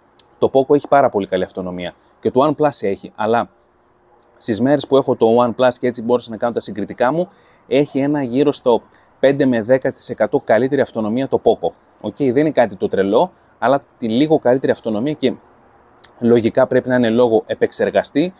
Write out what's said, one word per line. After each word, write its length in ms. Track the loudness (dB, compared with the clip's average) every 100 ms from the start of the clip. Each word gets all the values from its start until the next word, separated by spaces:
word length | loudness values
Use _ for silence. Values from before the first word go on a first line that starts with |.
| _ -20 -20 _
το 120 | 0
Poco 220 | 0 2
έχει 140 | 0 2
πάρα 200 | 2 2
πολύ 180 | 0 -4
καλή 180 | -4
αυτονομία 500 | -4 -8 -10 -10 -12 -14 _ _
και 100 | -2
το 160 | 0 0
OnePlus 320 | 0 -2 -2
έχει, 320 | -4 -6 -10
αλλά 340 | -6 -2 -2 -4 _ _ _ _ _ _ _ _ _
στις 240 | -4 -2
μέρες 260 | 0 0 2
που 100 | 0
έχω 200 | 0 0
το 100 | 2 4
OnePlus 300 | 2 2 0 0
και 60 | -4
έτσι 160 | -4
μπόρεσα 280 | -2 -2 -2
να 60 | -6
κάνω 160 | -6
τα 80 | -2
συγκριτικά 520 | -4 -4 -8 -2 -2
μου, 160 | 0 -4 _ _ _ -2
έχει 320 | 0 0 -2
ένα 240 | -2 -2
γύρω 300 | -2 0 0
στο 300 | 0 0 0 -2 -18 _ _
πέντε 260 | 0 2 2
με 160 | 0
δέκα 300 | 2 0 0
τοις 160 | -2 -4
εκατό 320 | -2 -2 -2
καλύτερη 360 | 2 2 2 0
αυτονομία 480 | -2 -4 -4 -4 -2
το 120 | 0
Poco. 260 | 0 0 -2 -8 _ _
Οκ, 160 | -12 -4
δεν 200 | 0 2
είναι 140 | 0
κάτι 260 | 0 -2 -2
το 120 | -4
τρελό, 440 | 0 2 2 0 -4 _ _
αλλά 240 | 0 0 -4 _
τη 100 | -4
λίγο 300 | 0 2 2
καλύτερη 340 | 2 0 0
αυτονομία 400 | -2 -4 -4 -4
και 200 | -4 -4 -4 -12 _ _ _ _ _ -20 -4
λογικά 460 | 2 2 2 0 0
πρέπει 220 | 0 0
να 60 |
είναι 160 | 0 2
λόγω 320 | 2 2 2 0
επεξεργαστή, 880 | -2 -2 0 0 0 0 -2 -2 -6